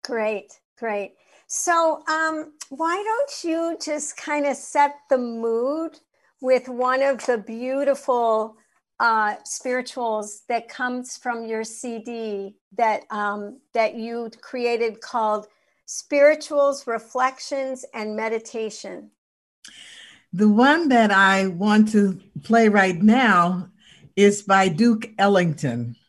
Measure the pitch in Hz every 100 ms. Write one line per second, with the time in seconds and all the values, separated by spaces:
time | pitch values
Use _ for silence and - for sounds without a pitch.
0 | - 240 220 208 - _ _ _ 226 208
1 | 190 _ _ _ _ - - 339 330 302
2 | - 311 320 311 311 _ - 269 330 359
3 | 415 453 554 - 339 330 330 320 - 302
4 | 294 - - 294 285 269 - 302 285 285
5 | _ 262 240 226 226 226 247 311 330 -
6 | _ _ _ _ 254 262 254 240 247 262
7 | 277 254 - 233 202 226 254 269 285 277
8 | - 240 233 220 220 _ _ _ _ _
9 | 233 220 208 208 - - 262 247 247 -
10 | 233 214 214 - _ 233 233 - 254 247
11 | 247 - 254 233 226 220 220 - 247 226
12 | 226 233 220 202 196 - _ 190 226 214
13 | - 214 208 208 202 262 _ - 220 240
14 | 226 233 226 - - 254 240 233 226 220
15 | - 247 214 214 - _ _ _ - -
16 | - 285 285 302 - 285 277 277 - 226
17 | 226 254 262 262 - 277 262 254 - 233
18 | 214 214 220 226 226 226 220 - 202 190
19 | 214 _ _ _ _ _ - - - -
20 | - - _ 175 214 208 262 311 320 247
21 | 220 196 196 190 190 170 208 214 214 214
22 | 202 185 - - - 226 220 208 190 170
23 | 214 247 240 180 175 180 - _ _ _
24 | - - 202 202 - 196 190 151 233 220
25 | - - 202 196 175 147 139 117 120 120